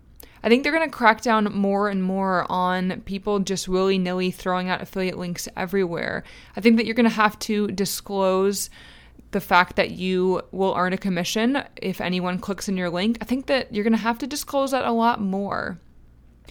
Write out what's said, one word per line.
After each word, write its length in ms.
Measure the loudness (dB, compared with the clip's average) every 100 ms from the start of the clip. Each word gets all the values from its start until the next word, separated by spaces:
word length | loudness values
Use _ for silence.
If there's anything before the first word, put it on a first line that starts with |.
| -20 -20 -20 -2
I 40 | 4
think 140 | 4
they're 80 | 4
gonna 180 | 0 0
crack 320 | 4 4 4
down 260 | 4 2 2
more 420 | 0 0 2 0
and 120 | 0
more 460 | -2 0 0 0 0
on 520 | 0 0 0 -2 -4
people 400 | -8 -6 -2 -2
just 260 | 0 -4 -2
willy-nilly 640 | 2 2 2 0 0 -2
throwing 380 | -2 -2 -2 -2
out 140 | -4
affiliate 360 | -4 -4 -4 -4
links 300 | -6 -8 -8 -6
everywhere. 640 | -2 0 0 -2 -4 -6 -10 -18 -16 2
I 40 |
think 160 | 4 6
that 100 | 4
you're 80 |
gonna 140 | 4 4
have 320 | 4 2 2
to 260 | -4 -2 -2
disclose 1000 | -2 -4 -4 -6 0 2 2 2 0 -6 -12 -20 -20 -20 -20 -6
the 100 | -6
fact 340 | 2 4 4
that 160 | 2 0
you 500 | 0 -2 2 2 0 -2
will 240 | -2 0 2
earn 160 | 0
a 40 | 0
commission 680 | -2 -2 -2 0 0 0 -4 -8
if 180 | -8 -4
anyone 380 | -2 -2 -2 -4
clicks 300 | -6 -6 -4
in 80 | -2
your 140 | -2
link. 280 | 0 0 -2
I 40 |
think 220 | -2 -4 0
that 280 | -2 -2
you're 80 | -2
gonna 140 | 2 2
have 220 | 0 -2
to 100 | -4
disclose 420 | -6 -4 0 0
that 140 | 0
a 80 | 0
lot 280 | 2 2 2
more. 600 | -2 -2 -4 -4 -6 -10 -16 -20 -20 -20 -20 -20 -20